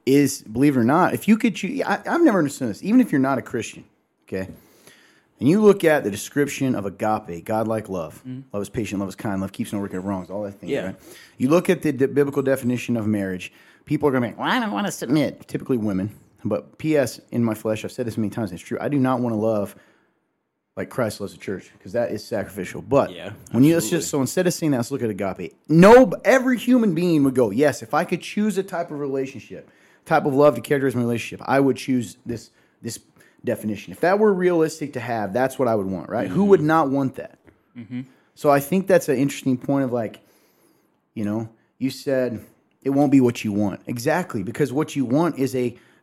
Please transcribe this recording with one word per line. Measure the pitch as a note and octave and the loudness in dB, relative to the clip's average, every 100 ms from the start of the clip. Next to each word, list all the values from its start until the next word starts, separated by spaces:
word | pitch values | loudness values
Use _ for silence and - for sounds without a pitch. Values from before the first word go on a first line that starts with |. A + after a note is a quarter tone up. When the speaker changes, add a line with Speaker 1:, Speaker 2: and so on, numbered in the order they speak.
Speaker 1:
is, | - C#3 C#3 - | 4 4 4 0
believe | - A2+ D3 C3 | -8 2 2 4
it | |
or | |
not, | A2+ D#3+ D#3+ | 4 4 2
if | B2 - | 0 2
you | A3+ | 2
could | A#3+ E3 | 2 -2
choose, | F#3+ - | -6 -4
I, | - G3 - | -2 -4 -2
I've | C#4+ | 4
never | D#4+ G3 | 4 4
understood | C#3+ - B2 | 0 -2 -6
this. | F#2+ | -6
Even | F3+ B3+ | 2 2
if | A#3 | 4
you're | C#3+ | 2
not | C3 C3 | 0 -2
a | |
Christian, | - A#2+ - - - _ _ _ - | -4 -6 -8 -12 -20 _ _ _ -10
okay, | F#2+ F#2+ - _ _ _ _ _ _ _ - | -8 -8 -12 _ _ _ _ _ _ _ -4
and | A#2+ | 2
you | G3+ | 4
look | G#3+ G3 | 6 6
at | E3 D3 | 4 2
the | C3 | 0
description | G2 - C#3+ C#3 - C3+ | -6 -6 -2 -2 -2 -2
of | G#2 G2 | -2 -6
agape, | F2+ G#2+ G#2+ - E2+ | -4 -2 -2 -4 -12
godlike | F#2+ A2 A2 A2 G#2+ | -4 -4 -2 -4 -6
love, | F#2 D#2 - C3 | -8 -8 -12 -14
Speaker 2:
Mm-hmm. | B2+ C3+ | -14 -10
Speaker 1:
love | G#2 | -8
is | G2+ | -8
patient, | - G2+ G2 | -6 -6 -6
love | F#2+ | -6
is | - | -8
kind, | G#2+ F#2+ | -8 -6
love | F#2 | -6
keeps | - A2+ | -8 -8
no | G#2 | -8
record | G2 F#2 | -8 -8
of | G2 | -6
wrongs, | F#2+ F2 | -8 -8
all | G2 | -10
that | G2+ | -10
thing, | G2+ - | -10 -6
Speaker 3:
Yeah. | C3+ F#2 | -6 -6
Speaker 1:
right? | - - - - - | -10 -18 -20 -18 -4
You | C3 | 2
look | E3+ F3 | 2 2
at | F3 | 0
the | D#3 | 0
d-, | B2+ C3+ | 0 0
biblical | C#3 C#3+ C#3+ | 0 0 0
definition | C3 C3 B2 A#2+ - A#2 | 0 0 0 -4 -2 -4
of | G#2+ | -2
marriage, | G#2 F#2+ F2+ - _ _ _ | -2 -2 -6 -10 _ _ _
people | - D3 D3+ | -6 0 2
are | |
gonna | C3 A2+ | 2 -2
be | |
like, | - | -4
"Well, | C#3+ | -2
I | A#3+ | -2
don't | G#3+ | -2
wanna | G#3 G3 | -4 -6
submit." | - C3 D#3 B2 - - | -6 0 0 0 -4 -10
Typically | C#3 - B2 | -8 -2 -2
women, | G#2+ F#2+ G2+ - _ _ G#2+ | 0 -2 -4 -8 _ _ -4
but | - - - | -4 -6 -8
P | D#3 D3+ | 0 0
S, | A#2+ - - | 0 -4 -8
in | A#2 | -2
my | A#2 | -2
flesh, | A2 A2 G#2+ | -2 -2 -4
I've | G2+ | -6
said | - A#2 | -8 -6
this | A2 | -4
many | G#2 | -4
times, | A#2+ G2+ | -4 -6
and | F2 | -8
it's | - | -10
true, | - | -6
I | A2+ | -2
do | C#3+ | 0
not | C3 B2+ | 0 0
wanna | B2 G#2+ | -2 -2
love | A2 G#2+ G2 - _ _ _ _ _ _ _ _ _ - | 0 0 -4 -10 _ _ _ _ _ _ _ _ _ -12
like | F#2 | -10
Christ | - A2 - | -6 -6 -6
loves | G2 | -12
the | - | -12
church, | - F#2 - _ | -10 -10 -12 _
'cause | G2 | -8
that | A2+ A#2 | -4 -4
is | G#2+ | -6
sacrificial. | - A2 F2 G2 - - | -6 -8 -6 -8 -10 -10
But | F#2 C#3 G#2 | 0 2 2
Speaker 3:
Yeah, | E2+ F2+ - - | -4 -14 -14 -4
Speaker 1:
when | A2+ | 4
you, | D3 | 4
let's | E3 - | 4 0
Speaker 3:
absolutely. | E3+ | -2
Speaker 1:
just, | - | -2
so | D3 | -2
instead | B2+ F#3 F3+ | -2 0 -2
of | |
saying | - D#3 | 0 0
that, | B2 | 0
let's | A#2 | -2
look | C#3 | -4
at | A2+ | -4
agape. | G2 G2 F2+ E2+ - - | -4 -6 -6 -10 -10 2
No, | D#3+ G3 B3 A3+ - | 8 10 10 8 2
every | F#3+ C4 B3+ A#3+ | 2 4 2 -2
human | - B3 G#3+ | 2 2 4
being | D#3 F3 D#3 | 0 2 2
would | C#3 | 2
go, | B2+ A2+ | 2 0
"Yes, | G#2+ D3 - | 2 2 0
if | A2+ | -4
I | D3+ | -2
could | E3+ F3+ | -2 -4
choose | - G#3 G#3+ F#3+ | -6 -4 -2 -2
a | |
type | F#3+ E3+ E3+ | -6 -6 -8
of | D3 | -8
relationship, | C#3+ C3+ C3+ A#2 - F2+ - _ _ _ - | -6 -6 -6 -10 -16 -18 -20 _ _ _ 0
type | D#3 | 0
of | D3+ | 2
love | C3+ D3 | 4 4
to | B2 | 4
characterize | - C#3+ C3+ | 0 0 0
my | A#2+ | 0
relationship, | A#2+ A#2 - F#2+ - | -2 -2 -6 -10 0
I | C3+ | 2
would | C#3 B2 | 2 0
choose | - B2+ G2 - - | -2 -2 -4 -10 -10
this, | A#2 - _ _ _ | -10 -12 _ _ _
this | A#2 - _ _ _ _ | -14 -14 _ _ _ _
definition. | B2 G#2+ G#2+ G#2 - | -6 -4 -4 -8 -10
If | F#2 | -2
that | E3+ G#3 | 0 4
were | G#3+ | 4
realistic | F#3 F3+ E3+ D#3 - C#3 | 4 2 2 0 -2 -10
to | B2+ | -8
have, | A#2 A#2 G2 | -6 -4 -2
that's | A2+ C3 - | 0 0 0
what | B2 | 0
I | |
would | A2 G2 | 0 -2
want," | F2+ - | -6 -6
right? | A2+ C3 | -6 -2
Who | E3+ G3+ | 0 4
would | F#3+ | 4
Speaker 3:
Mm-hmm. | D3+ | 4
Speaker 1:
not | D#3+ C#3+ | 2 2
want | C#3 C3 | 0 -4
that? | - - _ _ _ _ A#2+ | -6 -14 _ _ _ _ -20
Speaker 2:
Mm-hmm. | G#2+ B2 C3 _ _ | -14 -12 -12 _ _
Speaker 1:
So | - D3 | -2 2
I | C#3+ | 2
think | C#3 F#3+ F#3+ | 2 -2 4
that's | F3 E3 | 2 4
an | B2+ | 0
interesting | C#3 - C3+ B2+ | 0 -2 -2 -2
point | - C#3 | 0 0
of, | C3 | 0
like, | A#2+ G#2+ - _ _ _ _ _ _ _ _ _ | -2 -4 -8 _ _ _ _ _ _ _ _ _
you | G#2+ | -6
know, | G#2 A2 A2+ _ _ - | -4 -4 -6 _ _ -8
you | C3 | -6
said | B2+ C#3+ C3 B2 G#2+ - _ _ _ | -6 -4 -2 -2 -4 -14 _ _ _
it | C3+ | -2
won't | C#3 C#3+ | 2 6
be | C3+ | 6
what | B2 A#2 | 4 2
you | G#2+ | -4
want. | G2+ G#2 E2 - | -2 -2 -4 -8
Exactly, | A#2+ C3+ E3 F3+ A2+ | -4 -2 -2 -2 -6
because | F#2 A2 C#3 | -6 -2 -2
what | C3 D3+ | -2 -4
you | C#3+ A#2 | -2 0
want | C#3 E3+ - | 2 0 0
is | C3 B2+ | -4 -2
a | B2 - _ _ | -4 -6 _ _